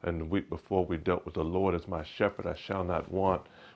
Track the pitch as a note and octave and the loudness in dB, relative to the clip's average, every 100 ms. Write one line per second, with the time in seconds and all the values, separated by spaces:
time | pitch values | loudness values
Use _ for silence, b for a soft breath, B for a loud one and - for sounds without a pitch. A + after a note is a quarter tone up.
0 | E2+ E2+ D#2+ G2 - D#2+ - G2 F2+ E2+ | -4 -4 0 -2 -2 -8 -2 0 2 0
1 | E2+ F2 - F2 D#2+ F#2 F#2+ F2 - E2+ | 2 0 0 -4 0 2 2 2 -2 -6
2 | D#2 - G#2 - F2 - - G2 F2+ E2+ | -6 0 0 2 -6 -6 -4 -4 0 -2
3 | - F2+ F#2+ F2+ - B B | 0 2 4 2 0 B B